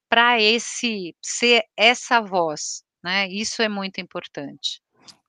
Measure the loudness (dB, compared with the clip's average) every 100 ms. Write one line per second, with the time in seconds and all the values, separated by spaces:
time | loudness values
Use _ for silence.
0 | 0 4 4 4 4 2 -2 -6 -4 -4
1 | -8 -12 -10 0 4 4 2 2 2 2
2 | 2 0 2 0 0 -2 -8 -12 _ _
3 | -4 -2 -2 -4 -6 -2 -2 -2 -8 -8
4 | -10 -10 -12 -12 -12 -10 -10 -10 _ _
5 | -20 -20